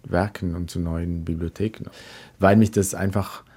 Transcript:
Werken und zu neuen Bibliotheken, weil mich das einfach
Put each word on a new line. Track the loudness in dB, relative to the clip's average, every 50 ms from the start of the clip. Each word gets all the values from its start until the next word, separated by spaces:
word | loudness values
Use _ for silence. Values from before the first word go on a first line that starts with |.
| -10
Werken | -2 0 0 0 0 -2 -6 -6 -6 -4
und | -6 -8 -8
zu | -6 -6
neuen | -4 -4 -4 -4 -4 -4 -4 -6 -4
Bibliotheken, | -4 -4 -4 -4 -6 -4 -4 -4 -4 -4 -8 -16 -16 -16 -20 -20 -20 -20 -20 -20 -18 _ 4
weil | 6 6 8
mich | 8 6 4
das | 4 0 0 0 -2
einfach | -4 -4 -2 0 -2 -4 -4 -8 -16 -18 _ _